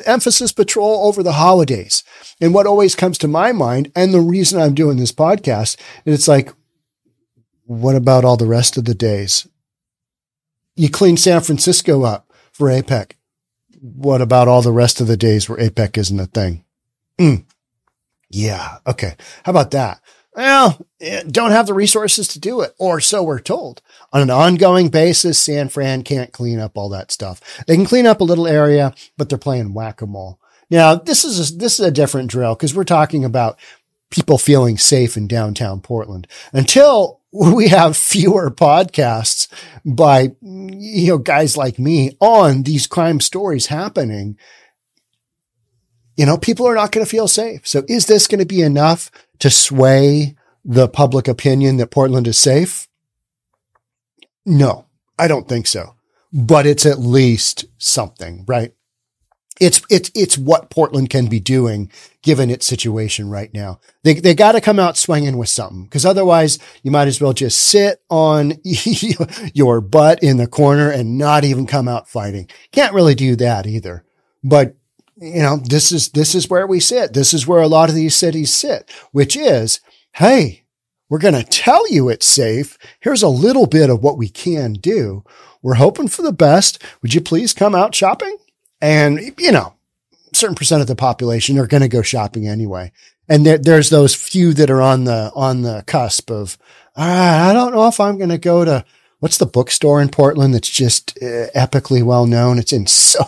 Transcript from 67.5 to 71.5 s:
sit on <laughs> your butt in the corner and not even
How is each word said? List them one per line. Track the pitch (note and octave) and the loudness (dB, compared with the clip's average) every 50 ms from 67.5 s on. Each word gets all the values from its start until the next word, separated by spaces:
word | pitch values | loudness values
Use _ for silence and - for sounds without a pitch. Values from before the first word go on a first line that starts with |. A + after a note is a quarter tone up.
| - - | -2 0
sit | - - - G3+ G3+ G3+ F3+ - _ - | 0 2 2 2 2 0 -2 -6 _ -4
on | E3+ D#3+ D#3+ D#3 D3+ D3+ D3 D3 D#3 D#3 | 0 2 2 2 2 2 0 -2 -4 -6
<laughs> | |
your | - F#3 E3 - - A#3 - - G3+ A3+ E3 - E3 - - - A3 D#3+ - C#3+ C#3 B2 A#2 A2+ | -6 -6 -6 -4 -4 -4 -4 -4 -4 -4 -4 -4 -6 -8 -8 -12 -14 -6 0 0 2 2 2 0
butt | G#2 G2 D#3 D#3 D3 D#3 E3 - | 0 2 2 4 6 4 4 4
in | E3 C#3+ C3 | 2 2 2
the | A#2+ A#2+ | 0 0
corner | A#2 - D3+ D3 C#3+ C#3+ D3 D3 D3 | -2 0 2 2 2 4 2 2 0
and | C#3+ B2+ A#2 A2 A#2+ C3+ | -2 -4 -4 -4 -4 -2
not | D3 D3 D3+ D3 C#3+ | 0 0 2 2 0
even | C#3 | 0